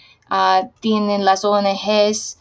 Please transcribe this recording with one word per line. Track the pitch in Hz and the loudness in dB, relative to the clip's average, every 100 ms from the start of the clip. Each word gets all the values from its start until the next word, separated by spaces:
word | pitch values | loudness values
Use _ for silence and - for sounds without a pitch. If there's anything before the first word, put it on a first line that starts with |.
| _ _ - | _ _ -6
ah, | 190 190 190 185 _ | 0 2 2 0 _
tienen | 226 214 208 202 | -2 -2 0 0
las | 196 190 | 0 0
O | 208 208 | 0 0
N | 196 | 0
Gs | 196 196 214 208 214 - - | -2 -2 2 2 -2 -8 -16